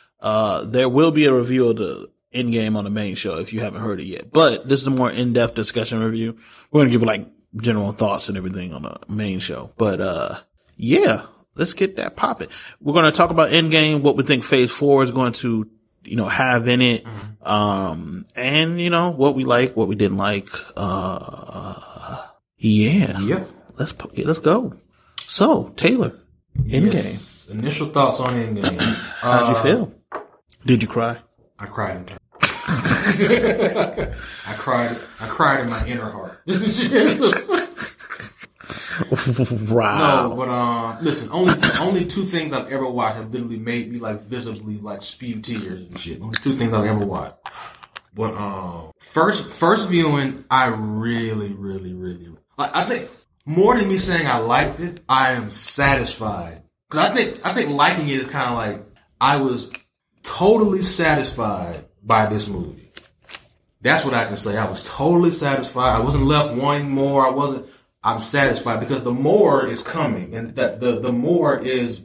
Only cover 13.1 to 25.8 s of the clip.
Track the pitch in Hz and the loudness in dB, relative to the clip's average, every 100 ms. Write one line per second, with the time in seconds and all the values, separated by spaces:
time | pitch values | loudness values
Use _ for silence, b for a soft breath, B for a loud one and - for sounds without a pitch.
13.1 | 156 170 165 156 165 160 160 156 147 143 | 6 4 4 4 4 4 4 4 4 4
14.1 | - 131 135 - 135 120 - 143 139 131 | 4 2 0 4 4 4 2 4 6 4
15.1 | 127 123 117 120 113 107 _ _ _ - | 2 0 0 -2 -2 -4 _ _ _ -6
16.1 | 117 98 - 131 123 117 123 123 117 - | -4 -2 0 2 2 4 4 4 2 -4
17.1 | 107 104 - - 104 104 98 95 80 80 | -14 -14 -10 -2 2 2 0 -2 -6 -10
18.1 | 90 - 113 127 151 160 175 175 170 175 | -12 -12 -6 -2 0 0 0 0 2 0
19.1 | 151 139 131 127 120 127 113 98 104 101 | 2 2 2 2 2 2 0 -2 2 0
20.1 | 98 98 101 - - - - 98 98 92 | 2 -2 -2 -6 -14 -14 -8 -4 -2 -4
21.1 | 95 - - - 92 95 - - - - | -6 -10 -16 -14 -14 -12 -14 -16 -18 -14
22.1 | - - _ _ _ 110 107 107 190 120 | -14 -14 _ _ _ 2 4 6 4 2
23.1 | 95 101 190 - - - - 151 - - | 0 -2 -2 -4 -16 -20 -8 -6 -6 -10
24.1 | - - 160 151 208 254 - _ B B | -4 -2 2 2 2 0 -10 _ B B
25.1 | B - - 262 285 - - | B -10 2 4 4 0 0